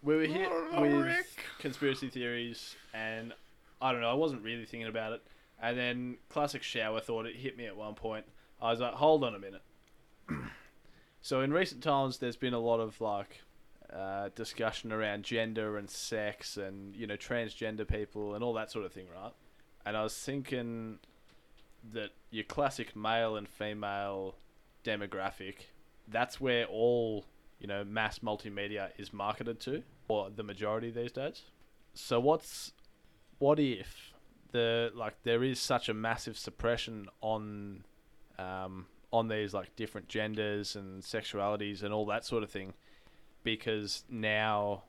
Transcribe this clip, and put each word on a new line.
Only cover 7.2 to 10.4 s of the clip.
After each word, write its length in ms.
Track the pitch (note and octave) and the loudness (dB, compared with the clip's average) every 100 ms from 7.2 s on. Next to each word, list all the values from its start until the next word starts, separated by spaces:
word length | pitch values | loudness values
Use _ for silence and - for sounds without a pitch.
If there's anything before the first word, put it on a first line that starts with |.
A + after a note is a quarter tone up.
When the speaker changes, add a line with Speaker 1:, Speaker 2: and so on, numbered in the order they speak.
| A2+ | -2
Speaker 1:
it 100 | B2 | -6
hit 200 | C3 A#2 | -8 -6
me 80 | A2+ | -10
at 100 | G2 | -8
one 180 | G#2+ | -8
point. 300 | G#2 A2+ A2 - - - - | -6 -4 -4 -8 -20 -20 -2
I 80 | A#2 | 2
was 100 | A#2 | 2
like, 140 | A#2+ | 2
"Hold 280 | C3 D3 D#3 | 6 8 8
on 100 | B2+ | 6
a 40 | G2+ | -2
minute." 240 | G2 G2 - - - - - - - | -10 -12 -18 -20 -20 -20 -20 -20 -8
<clears throat> 60 | D2+ | -6